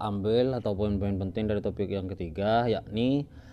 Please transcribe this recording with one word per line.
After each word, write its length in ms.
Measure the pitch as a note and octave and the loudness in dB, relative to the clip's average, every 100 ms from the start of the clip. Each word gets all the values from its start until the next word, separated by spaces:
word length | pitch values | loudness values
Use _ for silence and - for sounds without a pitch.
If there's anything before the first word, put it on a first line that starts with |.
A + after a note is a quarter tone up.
ambil 560 | G#2 G2+ G2+ A2+ C3 B2 | -2 -2 2 2 2 0
atau 160 | A2 G2 | -2 0
poin-poin 400 | G#2 G2+ G2+ F#2+ | 0 0 0 -2
penting 320 | F#2+ G2+ G#2+ | -2 -2 0
dari 160 | G#2 | 0
topik 240 | G2+ F#2 G2 | -2 -2 -2
yang 240 | G2 F#2 | -2 -4
ketiga 560 | F#2+ E2+ E2 G#2 A2+ A#2+ | -6 -6 0 2 4 4
yakni 640 | G#2+ - G#2 B2 C#3+ C#3+ - - | 0 -2 0 2 2 -2 -10 -20